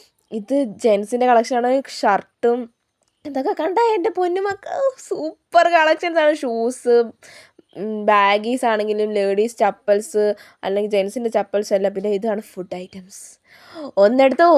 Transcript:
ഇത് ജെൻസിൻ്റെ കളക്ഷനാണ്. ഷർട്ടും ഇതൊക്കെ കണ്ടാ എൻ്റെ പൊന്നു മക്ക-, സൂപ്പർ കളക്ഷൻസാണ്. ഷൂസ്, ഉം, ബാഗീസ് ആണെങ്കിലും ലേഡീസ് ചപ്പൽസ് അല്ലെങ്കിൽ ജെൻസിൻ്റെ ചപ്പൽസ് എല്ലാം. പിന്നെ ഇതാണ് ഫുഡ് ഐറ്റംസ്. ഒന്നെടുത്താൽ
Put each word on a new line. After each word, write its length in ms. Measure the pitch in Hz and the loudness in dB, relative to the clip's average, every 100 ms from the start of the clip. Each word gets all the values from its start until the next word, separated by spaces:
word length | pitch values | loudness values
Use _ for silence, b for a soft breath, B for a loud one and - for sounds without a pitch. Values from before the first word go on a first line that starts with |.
| b _ _ 220 | b _ _ -12
ഇത് 160 | 208 277 254 185 | -2 -2 -2 -2
ജെൻസിൻ്റെ 440 | 233 202 208 247 247 | 0 2 0 -2 2
കളക്ഷനാണ്. 500 | 233 233 247 240 262 - - | 2 2 -2 0 -2 -4 -4
ഷർട്ടും 580 | 240 196 - _ 233 240 233 _ _ _ _ _ 302 | 0 0 -2 _ -2 -2 -6 _ _ _ _ _ -10
ഇതൊക്കെ 240 | 269 277 381 | -6 -4 -4
കണ്ടാ 240 | 311 381 466 | -2 0 0
എൻ്റെ 160 | 440 339 349 | 0 -2 -2
പൊന്നു 240 | 359 359 403 | -2 -2 -4
മക്ക-, 260 | 392 - - 539 - | -8 -8 -4 -4 -4
സൂപ്പർ 640 | - 381 302 - _ 339 339 | -10 -8 -8 -12 _ 2 4
കളക്ഷൻസാണ്. 580 | 339 311 320 349 330 302 311 | 4 4 2 0 2 2 0
ഷൂസ്, 540 | 262 226 233 247 240 240 226 - B B B _ _ - | -2 -2 -4 -4 2 2 2 -6 B B B _ _ -12
ഉം, 140 | 214 214 208 | -8 -4 2
ബാഗീസ് 560 | 208 202 208 220 254 240 | 4 4 2 -2 -2 -2
ആണെങ്കിലും 380 | 214 214 208 214 208 | -2 -2 -2 -2 -2
ലേഡീസ് 380 | 196 196 226 - | 0 0 -2 0
ചപ്പൽസ് 640 | 214 190 - 208 214 214 208 208 B B | -2 -2 -2 -2 0 -2 -2 -2 B B
അല്ലെങ്കിൽ 260 | 190 196 208 | -6 -4 -2
ജെൻസിൻ്റെ 360 | 208 190 247 233 220 | -2 -2 -4 -4 -4
ചപ്പൽസ് 360 | 196 202 214 202 | -2 -4 -2 -2
എല്ലാം. 160 | 196 202 | -2 -4
പിന്നെ 140 | 208 202 | -4 -4
ഇതാണ് 240 | 226 208 214 | -4 -6 -8
ഫുഡ് 260 | - 180 180 | -14 -12 -12
ഐറ്റംസ്. 400 | 185 196 185 - - - B B B B 294 - | -14 -18 -20 -20 -20 -20 B B B B -8 2
ഒന്നെടുത്താൽ 480 | 202 254 269 269 339 | 4 6 2 4 6